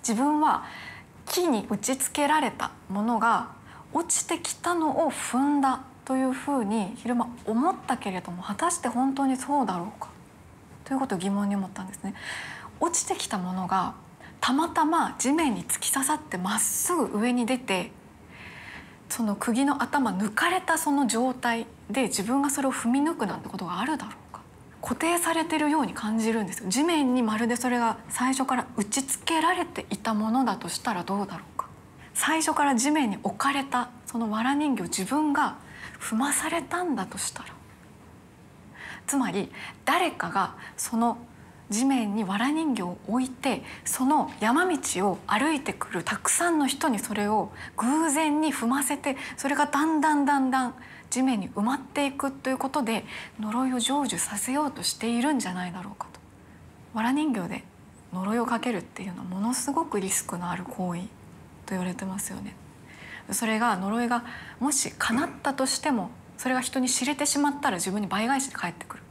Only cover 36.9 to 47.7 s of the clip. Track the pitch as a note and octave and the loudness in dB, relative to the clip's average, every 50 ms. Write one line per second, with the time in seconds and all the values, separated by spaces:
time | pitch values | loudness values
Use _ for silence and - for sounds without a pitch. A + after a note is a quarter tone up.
36.9 | C4 G#3 F#3 - - F#3+ - - - - - - - - - - - - - - | 0 -2 -2 -6 -6 -6 -6 -6 -6 -8 -14 -14 -16 -18 -20 -20 -20 -20 -20 -20
37.9 | - - - - - - - - - - - - - - - - - - - - | -20 -20 -20 -20 -20 -20 -20 -20 -20 -20 -20 -20 -20 -20 -20 -20 -18 -16 -14 -14
38.9 | - - - - C#4 C#4 B3 G3 E3+ G3+ F#3 - - - - - - - - - | -14 -10 -6 0 2 2 2 2 0 -2 -2 -2 -8 -14 -14 -14 -14 -4 0 2
39.9 | D4 F4 F#4 D#4 - - - F3 - G3 F3+ - - - - - - - - - | 4 4 4 2 0 -2 -6 0 2 0 0 0 -2 -10 -16 -14 -8 -8 -6 -2
40.9 | - A3+ A#3 A#3+ A3+ - - - - - - - - - - - G3+ G#3+ C4 C4+ | 2 2 2 2 2 -2 -8 -18 -20 -20 -20 -20 -20 -20 -10 -6 -2 2 2 4
41.9 | C4+ C4+ C#4 G#3 G3 A3 G#3+ F3+ G3 G3+ A#3 C4+ D4+ D#4 D#4+ D4+ B3 - F3+ F3+ | 4 2 2 0 0 -2 0 0 0 0 2 2 2 2 2 0 0 0 -2 -4
42.9 | F3+ - - - G#3+ B3+ B3+ C4 B3+ - - C4+ G#3+ C3 - - - - - - | -6 -8 -4 -2 0 0 0 -2 -4 -2 -2 0 0 0 -4 -12 -14 -10 -6 -6
43.9 | - - C4 C4+ D4+ C#4+ - - - - G#3 A3 B3 D#4+ F#4 F#4 E4 C4+ - - | -2 0 4 4 4 4 4 0 -2 0 2 4 4 4 4 4 2 0 -2 -2
44.9 | - F3+ F#3+ G3+ F3 - - - G3 G#3+ C4+ D#4 D#4+ C#4 - - G3 - - - | 0 2 2 2 0 0 -2 0 0 2 2 2 0 0 -2 -6 -6 -6 -6 -4
45.9 | - F3 D#3+ - A3 - - - - - E4+ F4 E4+ D#4 C#4+ B3+ - - - D#4 | -4 -4 -2 -2 -4 -2 0 0 0 2 2 4 4 4 4 2 2 2 2 2
46.9 | A3+ G3 - - G#3+ A3 G#3 G#3 G#3+ G#3+ E3+ G#3 - - - - | 2 0 -2 -4 -2 0 2 2 2 2 0 -2 -8 -14 -16 -8